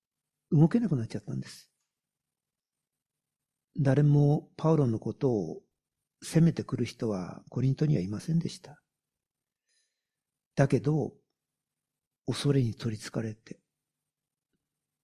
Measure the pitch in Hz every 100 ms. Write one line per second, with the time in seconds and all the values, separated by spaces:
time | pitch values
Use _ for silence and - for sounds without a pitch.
0 | _ _ _ _ _ 151 165 240 233 131
1 | 110 104 - 131 - - - _ _ _
2 | _ _ _ _ _ _ _ _ _ _
3 | _ _ _ _ _ _ _ - 139 135
4 | 147 147 143 156 - - 160 160 131 110
5 | - 104 139 110 80 - - _ _ _
6 | _ _ - 160 165 123 - 120 120 -
7 | 117 98 85 - - - 131 135 156 113
8 | 92 104 - 165 - - - 143 _ _
9 | _ _ _ _ _ _ _ _ _ _
10 | _ _ _ _ _ - 139 127 135 156
11 | 110 - _ _ _ _ _ _ _ _
12 | _ _ - 123 143 139 117 101 117 107
13 | - - 110 107 - - _ _ _ _
14 | _ _ _ _ _ _ _ _ _ _